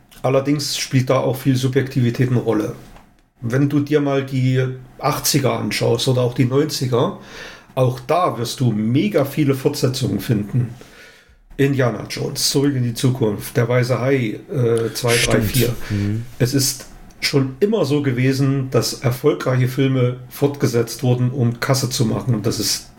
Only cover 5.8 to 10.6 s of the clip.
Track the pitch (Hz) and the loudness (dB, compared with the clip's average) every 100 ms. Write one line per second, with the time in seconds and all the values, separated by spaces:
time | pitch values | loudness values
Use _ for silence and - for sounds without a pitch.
5.8 | 123 117 - 127 123 - 120 135 151 - | 0 2 2 2 2 2 2 2 0 -2
6.8 | 127 120 170 208 - - - - - - | 0 0 0 -4 -14 -18 -18 -20 -6 0
7.8 | 127 123 - 165 170 117 117 - 127 104 | 0 0 0 2 2 0 -6 0 0 0
8.8 | 110 131 208 160 131 - 139 131 147 - | 0 0 2 0 0 0 0 2 -2 0
9.8 | 131 - 107 98 - 107 101 123 | -2 0 -2 -2 0 -2 0 -2